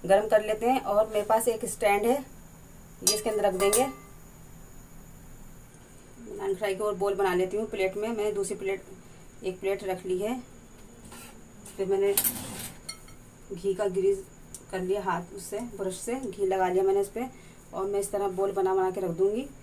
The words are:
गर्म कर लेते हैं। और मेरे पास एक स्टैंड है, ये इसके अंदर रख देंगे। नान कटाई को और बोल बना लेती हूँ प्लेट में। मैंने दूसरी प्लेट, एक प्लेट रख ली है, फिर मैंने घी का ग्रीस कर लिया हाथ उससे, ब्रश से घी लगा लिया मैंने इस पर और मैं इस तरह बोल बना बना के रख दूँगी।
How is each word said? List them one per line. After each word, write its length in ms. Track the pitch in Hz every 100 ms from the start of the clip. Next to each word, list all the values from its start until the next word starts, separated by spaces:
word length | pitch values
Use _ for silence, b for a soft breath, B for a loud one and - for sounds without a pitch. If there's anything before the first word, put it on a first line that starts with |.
गर्म 220 | 175 196 214
कर 160 | 214
लेते 220 | 214 214 233
हैं। 140 | 262
और 240 | - 202 220
मेरे 140 | 214
पास 240 | 208 226 233
एक 160 | 220 -
स्टैंड 400 | - 208 202 226
है, 80 |
ये 1000 | 277 262 - - - - - - - 185
इसके 160 | 214 226
अंदर 140 | 214
रख 100 | 196
देंगे। 320 | 185 196 226 269 - - - - - - - - - - - - - - - - - - - - - - - 226
नान 220 | 202 196
कटाई 200 | 185 208
को 100 | 190
और 100 | 208 190
बोल 180 | 202
बना 200 | 190 190
लेती 220 | 180 185 208
हूँ 120 | 220
प्लेट 280 | 196 190 190
में। 120 | 220
मैंने 240 | 226 208
दूसरी 240 | 202 190 190
प्लेट, 280 | 190 196 - - B B B -
एक 160 | 190 180
प्लेट 240 | 190 196
रख 200 | 196 180 180
ली 120 | 185
है, 220 | 208 254 - - - - - - - - - - - - - -
फिर 100 | 190
मैंने 280 | 196 196 196 - - - - - - - - - - - - -
घी 220 | 180 190
का 140 | 190 202
ग्रीस 360 | 185 190 196 - - - - -
कर 100 | 185
लिया 220 | 185 202
हाथ 320 | 190 170 175 196
उससे, 240 | - 208 240 -
ब्रश 240 | 190 185
से 140 | - 262
घी 300 | 247 185 190
लगा 220 | 190 185
लिया 160 | 180
मैंने 160 | 190 196
इस 80 | 196
पर 200 | 226 254 B B B -
और 120 | - 190
मैं 140 | 202
इस 120 | 196
तरह 160 | 202 202
बोल 220 | 185 392
बना 220 | 196 185
बना 160 | 190 185
के 100 | 185
रख 160 | 185 165
दूँगी। 320 | 196 214 285 -